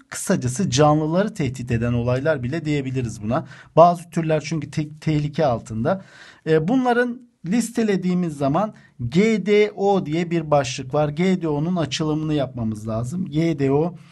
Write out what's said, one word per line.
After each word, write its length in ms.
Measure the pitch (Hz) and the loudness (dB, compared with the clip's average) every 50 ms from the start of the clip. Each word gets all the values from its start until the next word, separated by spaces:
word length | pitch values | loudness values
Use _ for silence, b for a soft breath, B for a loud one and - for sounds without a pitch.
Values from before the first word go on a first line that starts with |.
| - _ | -18 _
kısacası 600 | - - - - 196 147 127 123 123 - 202 147 | -12 -8 -2 -2 0 0 0 -2 -2 -2 -2 0
canlıları 640 | 123 131 151 147 151 156 156 151 160 180 202 220 220 | 4 4 6 6 6 4 2 0 0 0 0 -2 -2
tehdit 380 | - 156 123 127 127 123 120 | -4 -4 -4 -4 -6 -4 -4
eden 220 | 120 113 117 120 120 | -2 -2 0 0 0
olaylar 500 | 120 117 123 123 131 139 160 160 139 123 | 0 0 0 -2 0 0 0 -2 -2 -2
bile 220 | 120 147 170 156 | -4 -4 -4 -2
diyebiliriz 580 | 151 147 147 131 131 127 131 123 110 101 98 101 | -2 -2 -2 -2 -2 -4 -4 -4 -4 -6 -6 -4
buna. 240 | 107 120 156 165 B B B B B B | -4 -2 -2 -4 B B B B B B
Bazı 340 | 151 165 175 175 175 - - | 8 8 8 6 2 -6 -6
türler 320 | - 175 156 156 156 156 147 | -4 -4 -2 0 0 -2 -2
çünkü 260 | - 170 160 143 - | -4 -6 -6 -6 -6
te-, 280 | - - 156 151 156 151 | -6 -6 -6 -6 -10 -6
tehlike 460 | - 156 156 147 147 147 147 - 160 | -2 -2 0 0 -2 -2 -2 0 0
altında. 600 | 139 117 110 - - 110 110 113 147 190 190 190 B B B B B B B B | 0 0 -2 -4 -6 -6 -4 -2 -2 -2 -2 -6 B B B B B B B B
E, 220 | 156 160 160 156 170 | 2 2 2 4 2
bunların 540 | 254 262 254 247 240 240 247 247 233 - - _ _ _ - | 0 2 2 2 2 2 0 0 -2 -8 -14 _ _ _ -6
listelediğimiz 920 | 160 190 247 226 233 - - 226 214 196 180 160 180 180 180 180 165 151 135 | -2 0 0 0 0 0 0 0 2 0 0 0 0 0 0 0 -2 -2 -2
zaman 360 | 143 135 139 175 208 220 B B B B B - 123 117 | 0 0 2 0 0 -2 B B B B B -8 -8 0
G 360 | - 170 208 226 226 208 - | 2 4 4 4 2 2 2
D 260 | 214 208 208 214 208 | 2 4 4 4 2
O 340 | - - 196 196 202 185 147 | 0 0 2 2 2 2 0
diye 260 | 147 151 165 180 165 | 0 -2 -2 -2 0
bir 200 | 170 170 160 151 | -2 -2 0 2
başlık 420 | 147 143 139 123 - - 135 127 135 | 2 2 2 0 -4 -8 -8 -4 -2
var. 160 | 143 151 147 | 0 0 0
G 320 | 147 156 180 190 185 170 | 0 0 0 2 2 0
D 60 | 160 160 | 0 -2
O'nun 280 | 147 147 151 170 185 | -2 0 0 -2 0
açılımını 580 | 175 156 135 - - 160 156 151 156 156 156 151 | -2 -2 -2 -2 -2 -2 -2 -2 -2 -2 -2 0
yapmamız 540 | 147 135 123 127 120 117 110 107 104 107 110 | -2 -2 -2 -4 -4 -4 -4 -4 -6 -6 -6
lazım. 380 | 110 110 120 127 170 180 - | -4 -4 -4 -4 -6 -6 -6
G 340 | 143 139 151 165 165 160 143 | -4 -2 0 0 0 0 0
D 120 | 139 135 | 0 2
O, 240 | 139 147 160 175 170 B B B | 2 2 0 0 -4 B B B